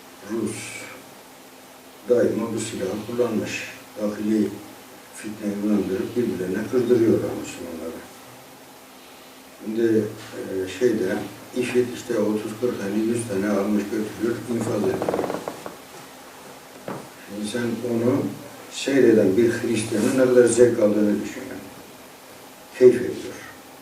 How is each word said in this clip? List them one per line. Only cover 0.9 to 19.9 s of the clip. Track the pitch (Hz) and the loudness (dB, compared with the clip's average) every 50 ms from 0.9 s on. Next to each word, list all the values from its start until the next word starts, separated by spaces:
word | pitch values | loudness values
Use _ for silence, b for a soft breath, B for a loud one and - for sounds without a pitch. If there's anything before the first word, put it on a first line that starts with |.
| - - - - - - - - - - - - - - - - - - - - - - - - | -16 -16 -18 -20 -20 -20 -20 -20 -20 -20 -20 -20 -20 -20 -20 -20 -20 -20 -20 -20 -20 -6 -2 2
daima | 123 - - - - 107 110 117 110 | 2 4 4 2 0 -2 -4 -4 -4
bu | - | -4
silahı | - - - - - - - 107 107 - | -6 -6 -6 -6 -4 -4 -4 -6 -6 -6
kullanmış. | 120 120 123 110 107 104 98 - - - - - - - - - - 104 | -2 -2 -2 0 0 -2 -2 -4 -6 -8 -8 -10 -14 -16 -18 -16 -10 -6
Dahili | 104 104 104 107 107 107 107 107 101 95 - - - - - - - - - - - - - | -6 -4 -4 -4 -2 0 2 2 2 0 -2 -6 -14 -16 -18 -20 -20 -20 -20 -20 -20 -20 -18
fitneyi | - - 107 104 101 107 104 101 101 101 | -14 -12 -12 -10 -8 -6 -6 -4 -2 0
uyandırıp | 107 104 98 92 90 95 95 - - - 123 | 0 2 2 2 0 -2 -2 -4 -4 -2 -2
birbirlerine | 117 101 92 90 92 92 95 107 107 - | -2 -2 -2 -4 -4 -4 -4 -4 -4 -2
kırdırıyorlar | - 127 120 113 123 113 113 107 104 - - - - - | 0 0 2 4 4 4 6 4 4 4 2 -2 -4 -6
Müslümanları. | - - - - - 85 82 82 - - 80 - - - - - - - - - - - - - - - - - - - - - - - - - - - - - - - - - - | -8 -10 -12 -12 -12 -12 -12 -10 -10 -12 -12 -12 -14 -18 -20 -20 -20 -20 -20 -20 -20 -20 -20 -20 -20 -20 -20 -20 -20 -20 -20 -20 -20 -20 -20 -20 -20 -20 -20 -20 -20 -20 -20 -14 -10
Şimdi, | 107 110 110 117 113 110 110 - - - - - - - - | -6 -2 2 2 4 4 2 2 0 -4 -10 -14 -12 -10 -10
e, | 98 98 95 95 92 92 - - | -8 -6 -4 -4 -4 -4 -2 2
şeyde, | 127 123 110 104 95 92 - - - - - - - - - 127 | 2 2 2 2 0 0 -2 -4 -4 -8 -12 -14 -16 -8 -4 -4
işit | 123 117 110 123 123 117 113 | -2 0 2 2 0 0 -2
işte | 107 - - 117 107 | -6 -6 -4 -2 0
otuz, | 104 107 107 107 107 110 110 - | 0 0 0 -2 -2 -6 -6 -4
kırk, | 123 123 - - 101 98 | -2 -2 -2 -2 -4 -2
elli, | 101 110 | -2 0
yüz | 113 117 120 117 113 - | 0 0 0 -2 -2 -4
tane | 101 95 101 107 | -2 -2 0 0
almış | 104 98 98 104 104 101 92 | 0 0 0 2 0 0 0
götürüyor, | - - 107 107 107 - - 104 117 117 - - 123 117 | -2 -2 -4 -4 -4 -4 -4 -2 -2 -2 -2 -4 -4 -2
infaz | 113 110 - 117 104 110 | -2 -2 -2 0 0 0
ediyor. | 127 - - - - - - - - - - - - - - - - - - - - - - - - - - - - - - - - - - - - - - - - - - - - - - - - | 0 0 0 0 -2 -2 -2 -2 -2 -4 -6 -6 -8 -10 -10 -12 -14 -16 -16 -18 -20 -20 -20 -20 -20 -20 -20 -20 -20 -20 -20 -20 -20 -20 -20 -20 -20 -20 -16 -12 -12 -12 -12 -12 -16 -18 -18 -16 -12
Şimdi | 101 104 107 107 | -10 -8 -6 -4
sen | - 120 120 117 113 113 120 123 117 | -4 -2 -2 -2 -2 -2 -2 -2 -2
onu | 113 113 123 143 147 - - - - - - - - - - | 0 2 2 2 2 0 -2 -6 -8 -14 -16 -16 -18 -16 -14
seyreden | - - - 139 139 135 123 117 110 107 101 95 95 113 | -12 -6 -2 2 4 6 8 8 8 8 6 6 6 4
bir | 117 113 | 4 4
Hristiyanın | 113 - - 117 117 107 - - | 4 0 0 0 0 0 -2 -2